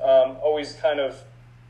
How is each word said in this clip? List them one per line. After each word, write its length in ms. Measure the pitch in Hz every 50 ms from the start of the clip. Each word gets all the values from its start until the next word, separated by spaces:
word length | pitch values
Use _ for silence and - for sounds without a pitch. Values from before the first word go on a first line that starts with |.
| -
um, 360 | 135 135 131 131 131 131 - -
always 320 | 151 151 151 143 139 -
kind 240 | - - 160 147 143
of, 240 | 139 131 123 - - - - - - - - - - -